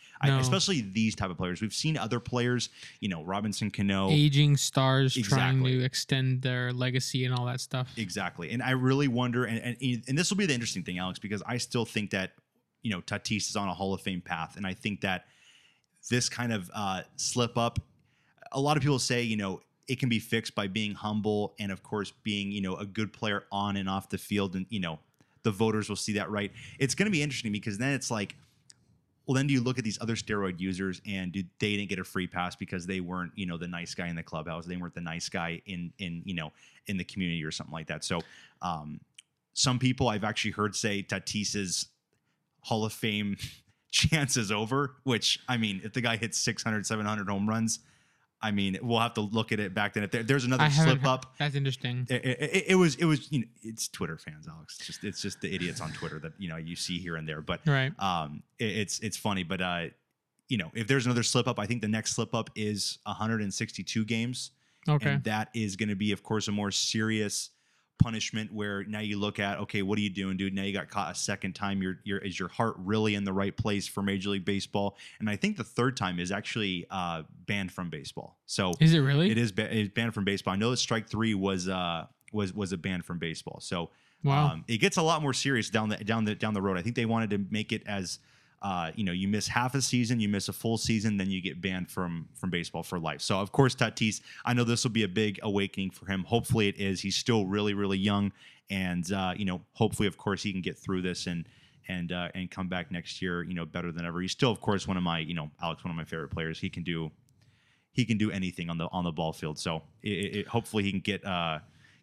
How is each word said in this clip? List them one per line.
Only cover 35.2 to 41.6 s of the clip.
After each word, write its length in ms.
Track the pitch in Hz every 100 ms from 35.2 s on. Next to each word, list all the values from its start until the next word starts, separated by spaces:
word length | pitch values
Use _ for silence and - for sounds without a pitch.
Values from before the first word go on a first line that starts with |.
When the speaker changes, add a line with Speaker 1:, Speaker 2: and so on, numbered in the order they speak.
| -
Speaker 1:
guy 340 | 95 85 85 -
in, 260 | 90 85 -
in, 240 | 92 85
you 100 | 95
know, 180 | 87 78 _ - - -
in 100 | 98
the 80 |
community 380 | 87 - 90 85
or 80 | 78
something 220 | - 78
like 160 | 80 80
that. 160 | 78
So, 160 | - 90 - - - _
um, 380 | 90 80 76 76 _ - _ _ _
some 260 | - - 123
people 300 | 127 127 127
I've 160 | 107
actually 280 | 107 107 107
heard 240 | 101 104 95
say 260 | 110 101
Tatis's 840 | 98 98 - 107 101 104